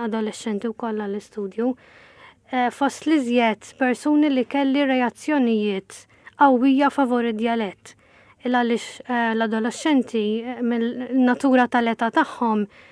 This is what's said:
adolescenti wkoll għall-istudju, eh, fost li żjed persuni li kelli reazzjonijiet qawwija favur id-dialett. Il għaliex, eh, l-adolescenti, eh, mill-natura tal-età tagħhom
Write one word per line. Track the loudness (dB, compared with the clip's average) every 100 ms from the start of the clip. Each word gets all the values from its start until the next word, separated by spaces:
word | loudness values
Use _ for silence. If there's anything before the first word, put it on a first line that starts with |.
adolescenti | -4 -4 -4 -6 -6 -4 -6
wkoll | -6 -6 -6
għall-istudju, | -6 -8 -10 -10 -8 -2 -2 -4 -12 -20 -20 -20 -20 _ _
eh, | -2 -2
fost | 0 -2 -2 0
li | 0
żjed | 2 2 2 0 -10 -4
persuni | -2 0 0 2 2
li | 0
kelli | 0 0 0 2
reazzjonijiet | 2 2 0 -4 -2 0 2 0 0 -4 -8 -20 -20 _ -20 4
qawwija | 4 6 4 4 2
favur | 2 0 0
id-dialett. | -2 -2 -2 -2 -4 -8 -20 -20 _ _ _ _
Il | -2
għaliex, | 0 0 -2 -4 -16 -6
eh, | -2 0
l-adolescenti, | 0 -2 -2 -4 -4 2 2 2 -2 -2 -2
eh, | -6 -6
mill-natura | -2 -2 -2 -4 -4 2 2 4 4 4 4
tal-età | 2 0 0 0
tagħhom | 0 -2 -2 -2 0 -2 -10 -20